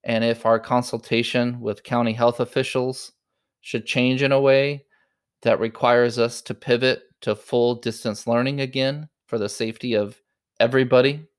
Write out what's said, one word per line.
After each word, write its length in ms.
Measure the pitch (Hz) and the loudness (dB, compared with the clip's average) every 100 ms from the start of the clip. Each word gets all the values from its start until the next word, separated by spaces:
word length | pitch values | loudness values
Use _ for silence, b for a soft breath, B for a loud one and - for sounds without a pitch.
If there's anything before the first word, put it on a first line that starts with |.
and 200 | - 113 | -2 0
if 240 | 117 117 113 | 0 0 2
our 120 | 113 | 2
consultation 1000 | - 123 123 117 - 117 117 123 120 120 | 2 -2 -2 -10 -2 -2 0 -2 -2 -4
with 240 | 113 104 | -8 -8
county 300 | - 120 117 | -4 -2 -2
health 260 | 113 120 120 | 2 0 0
officials 720 | 120 - 131 131 127 131 - _ _ _ _ _ | -2 -2 -2 -2 -4 -6 -16 _ _ _ _ _
should 240 | - 117 - | -8 -8 -4
change 380 | 131 123 131 | 0 2 2
in 80 | 139 | 2
a 100 | 135 | 4
way 440 | 139 135 139 143 _ _ _ _ _ _ | 4 4 2 -6 _ _ _ _ _ _
that 160 | 117 110 | 0 2
requires 580 | 117 - 123 120 120 113 | 0 0 2 4 2 0
us 240 | 117 - | -2 -4
to 120 | - 117 | -12 -12
pivot 480 | - 120 127 - _ _ | -2 0 2 -2 _ _
to 140 | - 104 | -6 -6
full 400 | - 120 120 120 | -2 0 2 0
distance 500 | 117 113 117 104 - | -6 -6 -8 -6 -2
learning 360 | 117 131 139 | -2 -2 -4
again 460 | 135 131 131 147 151 _ _ | -6 -2 -4 -4 -14 _ _
for 100 | 117 | -4
the 120 | 101 | -4
safety 440 | - 110 110 127 | -4 -6 -6 -2
of 260 | 110 104 - _ _ _ _ | -2 -2 -8 _ _ _ _
everybody 640 | 117 131 127 127 135 151 156 | 2 2 4 4 4 -2 -14